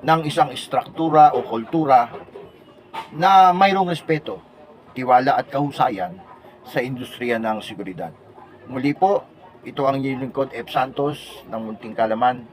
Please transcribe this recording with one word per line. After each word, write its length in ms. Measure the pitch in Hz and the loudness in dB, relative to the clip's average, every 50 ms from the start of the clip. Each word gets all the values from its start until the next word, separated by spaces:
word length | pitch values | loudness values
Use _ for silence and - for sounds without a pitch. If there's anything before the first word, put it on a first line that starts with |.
| - | 2
ng 240 | 165 160 165 160 | 2 2 2 0
isang 240 | 151 143 165 - - | -4 0 0 0 0
istruktura 800 | 127 123 - - - 131 127 - - - 160 165 156 156 151 147 | 0 -12 -10 -4 -4 -4 -4 -4 -6 -4 -4 2 6 8 8 8
o 80 | 139 123 120 | 6 2 -4
kultura 640 | - 113 113 113 - - 165 156 139 131 123 120 120 - - - - - - - - _ - - - - - _ - - - - - - | -4 -6 -6 -6 -4 -2 -2 2 4 4 4 4 2 -6 -16 -18 -18 -20 -20 -20 -20 _ -20 -20 -20 -20 -20 _ -16 -16 -16 -14 -12 -6
na 400 | 151 175 190 196 190 185 185 180 | 0 2 6 8 8 8 6 6
mayroong 320 | 180 196 196 190 196 190 | 4 4 2 4 2 0
respeto, 560 | 175 170 156 - - 160 151 - - 101 92 - _ _ - - - - - _ - | 0 -2 -6 -2 -4 -4 -4 -2 -8 -12 -12 -16 _ _ -20 -20 -20 -20 -20 _ -16
tiwala 480 | - 127 127 123 127 127 131 143 - 123 | -12 -8 0 4 4 4 6 4 0 0
at 80 | 123 | -2
kahusayan 720 | - - 139 147 143 127 - 135 113 104 95 90 90 90 - - - - - _ - - - - | -4 -4 -4 -4 -4 -2 -2 -2 -2 0 -4 -8 -10 -10 -16 -20 -20 -20 -20 _ -20 -20 -20 -20
sa 160 | - - 143 123 | -6 -6 -4 -4
industriya 560 | 127 131 123 127 120 - - 123 120 117 113 | -4 -6 -10 -10 -14 -12 -8 -4 -4 -2 -2
ng 240 | 113 110 110 107 104 | -2 -4 -4 -4 -8
seguridad. 480 | - 110 92 98 95 90 85 90 82 78 - - - - - - - - - - | -14 -14 -12 -12 -12 -10 -12 -12 -12 -12 -18 -20 -20 -20 -20 -20 -20 -20 -20 -20
Muli 240 | - 123 127 127 143 | -12 -10 -4 -4 -4
po, 320 | 143 - 185 190 202 - - _ _ _ - - - - - | -2 0 0 2 2 0 -2 _ _ _ -20 -20 -20 -20 -18
ito 240 | - 113 - 139 | -12 -6 -2 -2
ang 160 | 135 139 135 135 | -2 0 -2 -4
inyong 240 | 135 135 127 135 | -4 -6 -6 -8
lingkod, 240 | 127 - 135 135 131 | -8 -4 -6 -6 -4
F. 160 | - 117 113 | -6 -12 -12
Santos, 800 | - - - 123 135 117 - 143 147 147 - - - - - - | -6 -4 -4 -4 -4 -4 -4 -4 -4 -6 -8 -14 -20 -20 -20 -16
ng 140 | - 110 113 113 | -12 -12 -10 -10
Munting 320 | 110 110 107 - 113 98 | -10 -12 -14 -14 -14 -4
Kalaman. 480 | - 113 110 113 110 123 123 123 - - - | -4 -2 -2 0 0 0 0 0 -2 -12 -20